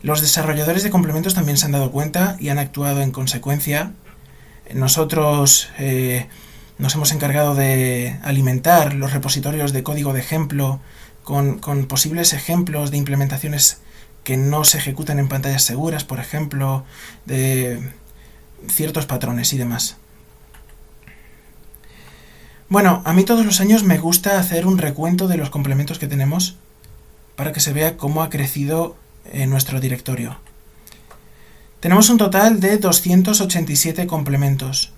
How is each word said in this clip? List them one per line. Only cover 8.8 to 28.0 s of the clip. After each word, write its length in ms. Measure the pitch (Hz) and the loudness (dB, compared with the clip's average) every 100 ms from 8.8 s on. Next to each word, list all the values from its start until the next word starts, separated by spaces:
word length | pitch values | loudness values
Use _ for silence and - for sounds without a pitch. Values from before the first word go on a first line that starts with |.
| 147 | 4
los 200 | 139 135 | -2 -2
repositorios 600 | 139 135 139 139 151 143 | -2 -2 -4 -4 -2 -2
de 100 | 135 | -4
código 300 | - 151 143 | -4 -4 -2
de 80 | 131 | -4
ejemplo 580 | - 160 147 143 135 135 - - - - | -2 -4 -2 -2 -2 -4 -10 -20 -20 -20
con, 360 | - 139 139 - | -4 0 0 -2
con 260 | - 143 | -4 -4
posibles 480 | 135 131 156 170 165 | -2 -2 -2 0 0
ejemplos 580 | 143 - 170 180 147 143 | 0 0 0 0 -2 -2
de 60 | 143 | -2
implementaciones 800 | 139 139 139 135 156 147 - - - - - - | 0 0 0 -2 -4 0 0 0 -18 -20 -20 -16
que 140 | - 131 | -4 0
no 260 | 139 151 | 0 2
se 140 | 147 151 | 2 2
ejecutan 420 | 139 139 151 143 | -4 -6 -4 -2
en 80 | 139 | 0
pantallas 360 | 139 139 135 | -2 -2 0
seguras, 400 | - 123 165 151 | -2 -2 -4 -4
por 160 | - 131 | -6 -10
ejemplo, 680 | 123 151 147 139 135 135 135 - - - | -6 -6 -4 -4 -2 -4 -8 -20 -20 -20
de 680 | - 131 131 131 123 120 131 - - - - - - - - | -6 -2 0 0 -2 -6 -10 -14 -20 -20 -20 -20 -20 -18 -6
ciertos 380 | - 156 156 | -2 0 -2
patrones 480 | 135 127 120 120 120 | -4 -4 -4 -2 -2
y 40 | 135 | -2
demás. 400 | 120 117 - - - - - - - - - - - - - - - - - - - - - - - - - - - - - | -2 -4 -6 -8 -20 -20 -20 -20 -20 -20 -20 -20 -20 -20 -20 -20 -20 -20 -20 -20 -20 -20 -20 -20 -20 -20 -20 -20 -20 -20 0
Bueno, 320 | 196 190 180 | 4 6 4
a 80 | 156 | 2
mí 100 | 175 | 4
todos 220 | 196 233 | 4 4
los 140 | 214 190 | 4 2
años 240 | 196 226 | 6 6
me 140 | 196 156 | 6 2
gusta 420 | 165 180 202 196 | 2 0 2 0
hacer 260 | 180 170 | 0 0
un 120 | 180 185 | 2 2
recuento 500 | 151 143 165 180 190 | 0 -2 0 0 0
de 100 | 165 | 0
los 120 | 135 | -2
complementos 500 | 151 139 139 143 160 | -4 -2 0 -2 -6
que 80 | 143 | -4
tenemos 500 | 143 139 165 185 - - - - - - - - | -2 0 0 -4 -6 -20 -20 -20 -20 -20 -20 -20
para 160 | - 156 | -8 -6
que 60 | 151 | -2
se 140 | 156 | -2
vea 240 | 143 156 | 0 -2
cómo 260 | 165 | -2